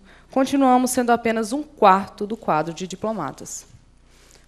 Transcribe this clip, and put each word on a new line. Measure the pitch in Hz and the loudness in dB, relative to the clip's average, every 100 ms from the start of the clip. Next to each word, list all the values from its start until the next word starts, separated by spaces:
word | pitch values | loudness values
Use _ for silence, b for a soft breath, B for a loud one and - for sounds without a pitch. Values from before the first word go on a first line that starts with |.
| b b b | b b b
continuamos | - 262 277 262 254 254 | -2 0 2 4 4 2
sendo | 262 240 | -2 0
apenas | 233 226 226 220 | 0 0 -2 -4
um | 269 | -6
quarto | 294 - 208 190 196 - 208 | -8 4 6 6 2 -10 -10
do | 220 | -8
quadro | - 156 160 160 | -2 -2 -2 -8
de | 185 | -12
diplomatas. | - 214 220 143 - - - - - _ _ b b b b | -10 -8 -6 -8 -10 -16 -18 -20 -20 _ _ b b b b